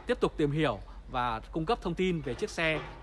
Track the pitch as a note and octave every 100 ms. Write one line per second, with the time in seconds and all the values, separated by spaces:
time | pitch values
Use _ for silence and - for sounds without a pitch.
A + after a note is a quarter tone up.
0 | - B3 E3+ - D3 D3 D3 G2+ - -
1 | - B2+ B2 A2 - E3 D#3+ A#3 F3+ E3+
2 | F#3 E3+ C3+ A#2+ G#3 - D#3+ D3+ D3 -